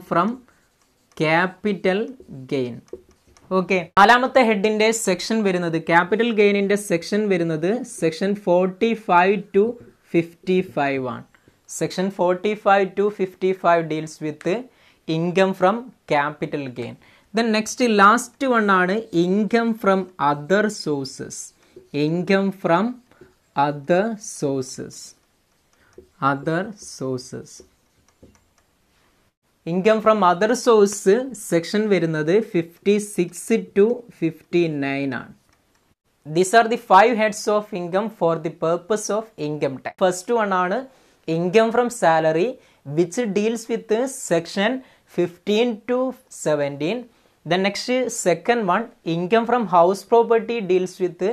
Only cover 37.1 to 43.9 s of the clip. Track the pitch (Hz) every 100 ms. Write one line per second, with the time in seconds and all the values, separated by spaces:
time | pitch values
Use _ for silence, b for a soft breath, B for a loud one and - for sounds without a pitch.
37.1 | 226 214 208 - 208 208 175 175 190 214
38.1 | 214 165 165 170 175 165 170 - 214 -
39.1 | 208 220 - 151 151 143 127 - - 185
40.1 | 180 - 233 208 185 180 220 262 b b
41.1 | b - 165 175 208 226 233 240 - 175
42.1 | 160 160 160 220 254 b b 139 147 175
43.1 | 247 240 190 214 226 - 226 226